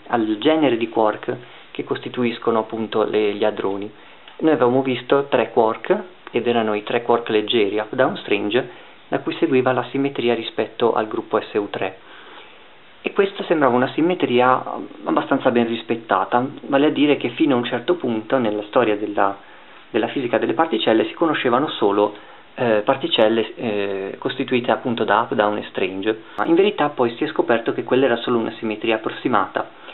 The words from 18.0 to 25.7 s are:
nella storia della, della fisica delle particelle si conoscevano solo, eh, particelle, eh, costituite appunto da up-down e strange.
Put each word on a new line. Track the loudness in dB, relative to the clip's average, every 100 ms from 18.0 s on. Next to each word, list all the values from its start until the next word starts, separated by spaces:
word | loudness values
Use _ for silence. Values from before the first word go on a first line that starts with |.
| -2 -4 -2 0
nella | 0 -2
storia | 0 2 2 0
della, | -2 0 0 -2 -14 -20 -20 -20 -6
della | -2 -2
fisica | -2 -2 0
delle | 0 0
particelle | 0 0 2 2 0
si |
conoscevano | 0 0 0 0 0 0
solo, | 0 2 2 0 -2 -18 -20 -14 -4
eh, | 0 2
particelle, | 2 0 0 2 4 2 -2
eh, | -4 -4 -2 -4 -4 -6 -6
costituite | -6 -4 -2 0 2
appunto | 0 0 -2
da | 2 2
up-down | 2 0 0 0
e |
strange. | -6